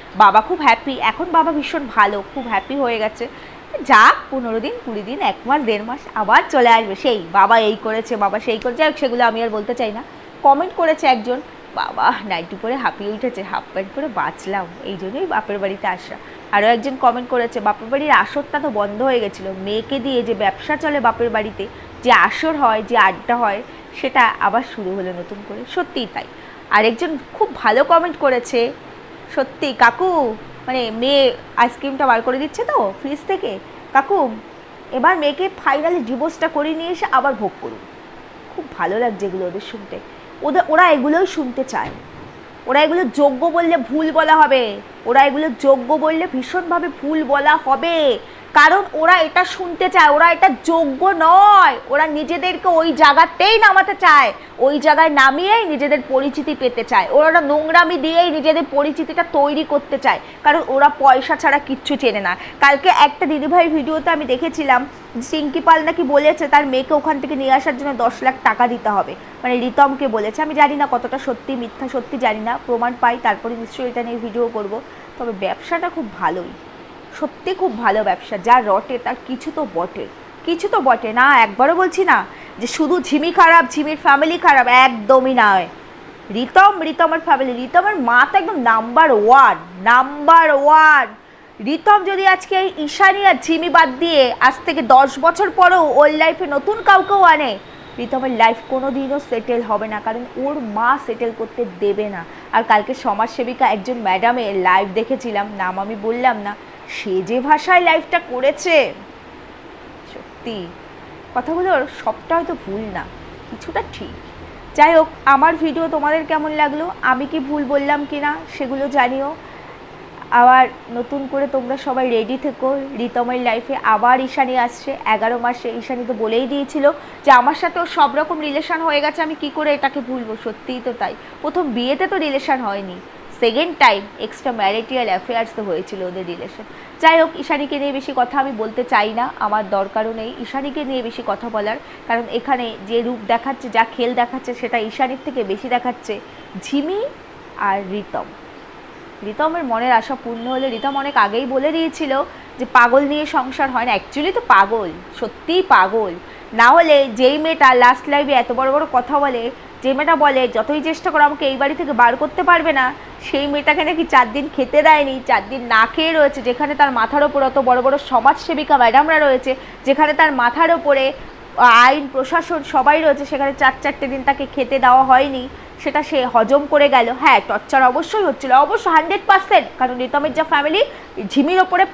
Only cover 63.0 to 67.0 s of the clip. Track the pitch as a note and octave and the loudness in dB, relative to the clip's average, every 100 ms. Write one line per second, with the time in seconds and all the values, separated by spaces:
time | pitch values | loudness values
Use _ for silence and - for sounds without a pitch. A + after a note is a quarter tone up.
63 | C#4+ - D4+ D4+ D4 E4+ E4 D#4 C#4 D#4 | 4 2 -4 -2 0 2 2 0 -2 -2
64 | F4 D#4 C4 B3+ E4 - C#4 B3 C4+ - | -2 -2 -2 -4 -4 -4 2 2 0 -14
65 | - A#3 B3 D#4 D4 E4 E4 D#4+ D#4 E4 | -14 -12 -6 -4 -4 0 2 4 2 -2
66 | C4+ C#4+ D4+ D#4 C#4+ C#4+ C#4+ B3+ C4 D4+ | 0 2 2 0 2 2 2 -2 0 0